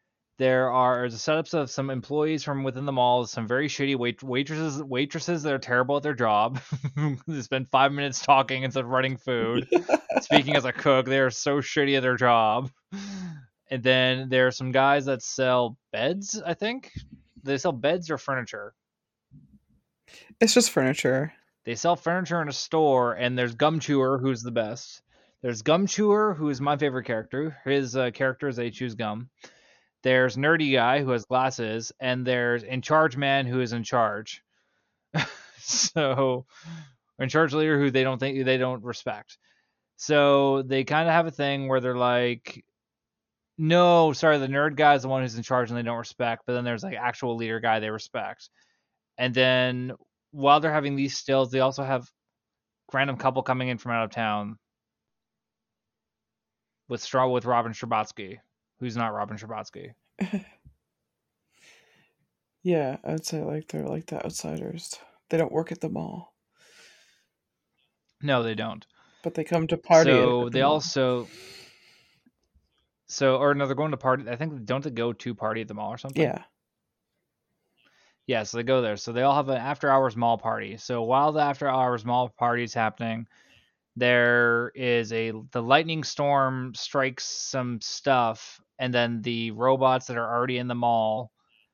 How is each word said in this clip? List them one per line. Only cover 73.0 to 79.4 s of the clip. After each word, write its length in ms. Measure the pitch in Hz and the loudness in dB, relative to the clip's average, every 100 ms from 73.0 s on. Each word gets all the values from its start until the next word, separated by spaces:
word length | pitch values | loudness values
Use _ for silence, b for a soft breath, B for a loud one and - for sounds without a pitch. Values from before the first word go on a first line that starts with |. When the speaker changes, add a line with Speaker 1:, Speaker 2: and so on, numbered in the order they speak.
| - | -14
Speaker 1:
so, 300 | - 135 131 | 0 2 4
or 180 | 143 | 2
no, 120 | 143 135 | 2 0
they're 80 | |
going 160 | 135 156 | -2 -4
to 60 | 143 | -2
party. 320 | 131 131 117 | 0 0 -2
I 80 | 120 | -6
think, 280 | 156 139 | -8 -8
don't 180 | 107 131 | -6 -4
they 80 | 143 | -4
go 220 | 117 117 | -4 -4
to 220 | 113 123 | -4 -8
party 260 | 110 110 113 | -6 -4 -4
at 80 | 104 | -8
the 60 | |
mall 180 | 104 104 | -8 -10
or 60 | 123 | -10
something? 240 | 135 135 | -8 -2
Speaker 2:
Yeah. 200 | 147 - - _ _ _ _ _ _ _ _ _ _ _ _ _ _ _ _ _ - | -2 -2 -12 _ _ _ _ _ _ _ _ _ _ _ _ _ _ _ _ _ -4
Speaker 1:
Yeah, 180 | 117 | -2
so 120 | 104 117 | -2 -4
they 60 | |
go 180 | 117 131 | 0 2
there. 160 | 113 101 | 2 -4
So 160 | - | -6
they 100 | 120 | 0
all 120 | 135 | 2
have 160 | 143 | 2